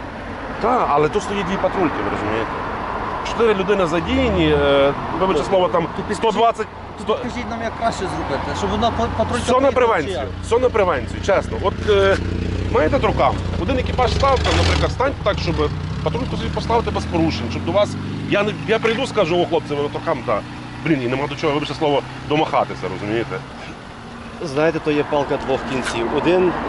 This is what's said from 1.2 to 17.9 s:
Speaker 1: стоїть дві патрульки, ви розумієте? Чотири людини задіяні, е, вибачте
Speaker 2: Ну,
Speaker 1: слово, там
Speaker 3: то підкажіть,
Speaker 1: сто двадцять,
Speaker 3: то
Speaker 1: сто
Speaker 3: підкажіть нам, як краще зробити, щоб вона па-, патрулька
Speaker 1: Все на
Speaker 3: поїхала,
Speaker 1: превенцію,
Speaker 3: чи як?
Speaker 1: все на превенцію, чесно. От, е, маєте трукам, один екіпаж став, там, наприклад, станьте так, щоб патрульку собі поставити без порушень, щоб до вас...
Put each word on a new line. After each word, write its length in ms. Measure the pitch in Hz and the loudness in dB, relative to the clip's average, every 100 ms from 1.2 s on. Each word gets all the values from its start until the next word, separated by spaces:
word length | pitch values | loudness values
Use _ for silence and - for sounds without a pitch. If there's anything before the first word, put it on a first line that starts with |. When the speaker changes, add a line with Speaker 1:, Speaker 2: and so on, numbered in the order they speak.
Speaker 1:
стоїть 240 | - 202 185 | -2 -4 -2
дві 100 | 190 | 0
патрульки, 320 | 185 196 165 - | 0 2 0 0
ви 60 | 101 | -4
розумієте? 400 | 98 104 110 107 - - - - - - - - | -2 -2 -2 -4 -6 -6 -6 -6 -6 -6 -6 -4
Чотири 260 | - 233 | 2 2
людини 320 | 196 185 196 170 | 2 2 2 2
задіяні, 680 | 165 170 262 247 185 156 | 0 0 0 2 2 4
е, 400 | 147 143 139 139 139 - 160 | 4 4 4 4 2 -4 -2
вибачте 220 | 190 156 | 2 2
Speaker 2:
Ну, 60 | 165 | 2
Speaker 1:
слово, 200 | 190 180 | 2 4
там 140 | 175 | 2
Speaker 3:
то 60 | 165 - | 0 -4
підкажіть, 200 | 175 202 | -6 0
Speaker 1:
сто 140 | 226 | 0
двадцять, 360 | 196 233 226 214 - - - | 4 2 2 -6 -8 -14 -10
Speaker 3:
то 60 | |
Speaker 1:
сто 120 | 196 | -4
Speaker 3:
підкажіть 360 | - 247 247 214 | -2 -4 -8 -8
нам, 120 | 226 | -6
як 100 | 226 - | -6 -2
краще 200 | 233 - | -2 -2
зробити, 520 | 180 156 147 135 147 139 | -4 -4 -2 -4 -4 -2
щоб 120 | 190 | -2
вона 200 | 208 233 | 2 0
па-, 180 | 220 226 - | 2 -2 0
патрулька 240 | 214 165 | -2 0
Speaker 1:
Все 80 | - | 2
на 60 | 254 | 4
Speaker 3:
поїхала, 120 | 269 | 4
Speaker 1:
превенцію, 420 | 254 233 190 147 | 4 4 2 0
Speaker 3:
чи 60 | 170 | -4
як? 80 | 110 - | -6 -8
Speaker 1:
все 140 | - 233 | 0 2
на 100 | 254 | 4
превенцію, 540 | 214 180 139 - - - | 4 2 2 -2 -4 2
чесно. 300 | 180 - 110 | 2 2 -2
От, 120 | 190 - - | -2 -2 2
е, 280 | 101 196 - - - - - - | 4 4 2 0 -2 -2 -2 0
маєте 260 | 233 302 269 | 2 4 2
трукам, 360 | 220 - 139 - - - | 2 4 2 2 -2 -2
один 160 | 175 254 | 0 0
екіпаж 340 | - - 247 | 0 0 2
став, 260 | - 277 254 | 2 2 2
там, 120 | - 247 | 2 2
наприклад, 340 | - - - | 2 2 0
станьте 240 | - 262 - | 0 -2 0
так, 140 | 208 - | -2 0
щоб 320 | 170 151 147 - - - | -2 0 0 -2 -6 -4
патрульку 320 | 151 156 262 220 | -2 -2 -4 -4
собі 120 | 226 | -4
поставити 360 | 214 - 233 208 | -4 0 0 2
без 140 | 202 | -2
порушень, 420 | - 180 160 - 160 | -2 0 0 0 -4
щоб 140 | 156 | -4
до 80 | 160 | 0
вас... 180 | 190 208 | 2 2